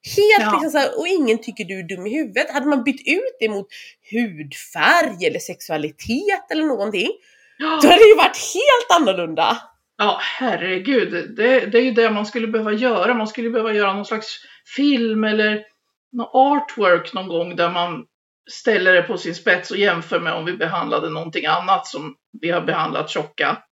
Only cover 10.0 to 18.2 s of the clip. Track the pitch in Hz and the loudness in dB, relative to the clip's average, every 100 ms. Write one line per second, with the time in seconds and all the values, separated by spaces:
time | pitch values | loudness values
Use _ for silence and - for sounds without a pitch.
10 | 208 175 - - 262 175 175 185 190 262 | -2 -2 -6 -4 -4 -4 -4 -4 0 0
11 | 180 170 - - 226 262 208 233 262 226 | 0 -4 -8 0 4 4 4 2 2 2
12 | 226 208 214 247 220 220 214 214 254 214 | 2 2 -4 -4 -2 -2 -2 0 0 0
13 | 196 240 214 - 233 233 220 208 202 196 | 0 0 -2 -4 -4 -2 0 0 0 -2
14 | 202 220 214 - - - _ - 285 269 | -6 -8 -8 -16 -18 -20 _ -2 0 2
15 | 226 220 214 214 214 214 214 _ _ _ | 0 0 0 2 0 -2 -10 _ _ _
16 | _ 247 233 262 269 285 285 - 190 175 | _ -10 -2 4 4 4 -2 0 2 2
17 | 170 196 190 170 170 170 175 175 175 156 | 0 -8 -4 -4 -4 -2 -2 0 -4 -6
18 | - _ | -14 _